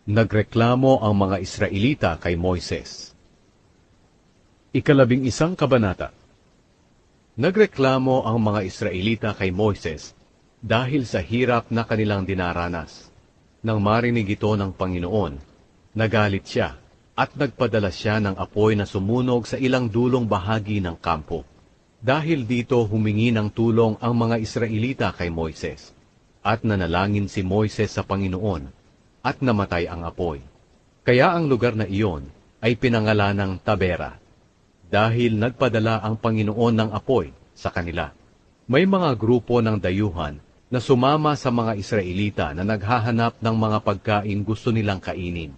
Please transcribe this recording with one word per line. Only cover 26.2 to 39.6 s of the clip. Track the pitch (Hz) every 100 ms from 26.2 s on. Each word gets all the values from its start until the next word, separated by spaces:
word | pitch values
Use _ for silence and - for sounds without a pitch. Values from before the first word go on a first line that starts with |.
| _ _
at | 101 110 110
nanalangin | 101 85 87 101 104 95
si | - 92
Moises | 101 107 - 104
sa | -
Panginoon, | - 98 95 90 107 82 67 - _ _ _ _
at | 127 143
namatay | 131 107 95 87 85
ang | 85
apoy. | 85 - 87 71 65 _ _ _ _ _ -
Kaya | 123 165 170
ang | 156
lugar | 123 120 110
na | 98
iyon | 98 107 76 69 - _ _
ay | 113
pinangalanang | 117 131 117 107 104 101 101 98 90
Tabera, | - 104 92 82 71 - _ _ _ _ _ _ 87
dahil | 101 113 117 120 107
nagpadala | 120 123 127 110 110 110
ang | 107 113
Panginoon | 117 110 107 107 117
ng | 110 110
apoy | 104 - 123 76 - _
sa | - 87
kanila. | 95 85 82 78 - _ _ _ _ -
May | 131 190
mga | 190 170
grupo | 117 110 123 113 120